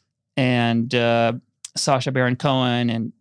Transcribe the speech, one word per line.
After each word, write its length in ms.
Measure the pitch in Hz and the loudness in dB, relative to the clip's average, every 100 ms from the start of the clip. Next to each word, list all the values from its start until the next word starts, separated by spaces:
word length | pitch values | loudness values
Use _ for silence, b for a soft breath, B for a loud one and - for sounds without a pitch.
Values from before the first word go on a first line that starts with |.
| _ _ _ - | _ _ _ -2
and, 560 | 127 123 117 117 117 | 0 2 2 0 0
uh, 400 | 123 117 117 117 123 _ _ - - | 0 2 2 2 -2 _ _ -14 -6
Sacha 340 | - 135 135 | 0 0 0
Baron 240 | 131 123 123 | 0 0 0
Cohen 520 | 147 131 127 120 120 | 0 0 0 0 -2
and 220 | 113 113 - | -2 -6 -10